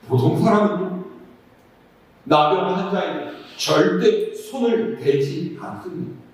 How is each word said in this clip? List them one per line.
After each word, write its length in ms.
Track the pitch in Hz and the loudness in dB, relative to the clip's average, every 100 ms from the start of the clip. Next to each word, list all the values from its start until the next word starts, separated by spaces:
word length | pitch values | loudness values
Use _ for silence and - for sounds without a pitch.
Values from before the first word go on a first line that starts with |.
| - | 0
보통 320 | 127 127 - | 2 2 2
사람은요, 640 | 175 208 208 - - - - - - - _ _ _ _ _ _ _ _ | 2 4 2 0 -6 -8 -12 -16 -20 -20 _ _ _ _ _ _ _ _
나병 520 | - 151 151 190 185 185 | 2 4 4 2 0 -2
환자에게 540 | 185 190 - - - - - - | -2 -2 -4 -6 -10 -14 -18 -10
절대 760 | - - - - 427 - - | 0 4 4 4 4 2 -2
손을 640 | - - 262 233 226 - - | -8 -10 -2 0 2 0 -2
대지 600 | - 139 135 - 175 - | 0 2 0 -4 -8 -8
않습니다. 520 | - - - - - - - | -12 -12 -12 -10 -10 -12 -20